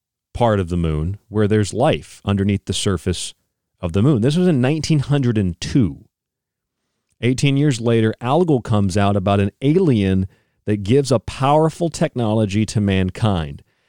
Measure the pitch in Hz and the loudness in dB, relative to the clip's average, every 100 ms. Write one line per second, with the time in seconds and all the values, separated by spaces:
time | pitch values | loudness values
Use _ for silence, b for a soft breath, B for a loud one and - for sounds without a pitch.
0 | _ _ _ - 120 104 85 90 82 76 | _ _ _ -2 2 2 0 -2 -2 -2
1 | 82 104 - 104 104 107 101 101 151 85 | -4 -8 -6 -2 0 0 0 0 0 -2
2 | - - 104 101 101 98 - 92 104 90 | -6 -10 -2 0 0 -2 -4 -4 -2 -2
3 | - 87 - - _ _ _ - 90 98 | -2 -4 -6 -14 _ _ _ -10 -4 0
4 | 127 127 123 160 180 139 139 160 - 156 | 2 2 2 2 2 2 0 -2 0 -2
5 | 127 143 120 110 92 82 - 139 95 67 | 0 0 0 0 -2 -4 -2 0 0 -2
6 | - _ _ _ _ _ _ _ _ _ | -18 _ _ _ _ _ _ _ _ _
7 | _ - 120 131 143 139 151 117 117 117 | _ -6 -2 0 2 2 2 0 0 2
8 | 110 - 120 151 175 131 - 110 98 95 | 2 -2 -2 0 2 0 0 0 0 0
9 | 101 101 95 101 101 - 139 175 180 117 | 0 0 0 0 0 -2 0 2 2 2
10 | 98 95 95 b b b - 104 98 135 | 2 0 -2 b b b -4 -4 0 0
11 | 135 117 - - 135 151 160 - 170 - | 2 -2 -2 -4 0 2 2 -2 -6 -2
12 | 165 123 113 110 107 101 107 110 101 95 | -4 -2 -2 0 0 0 -2 0 0 0
13 | 92 - 110 92 73 69 _ _ | 0 -2 -2 -2 -4 -10 _ _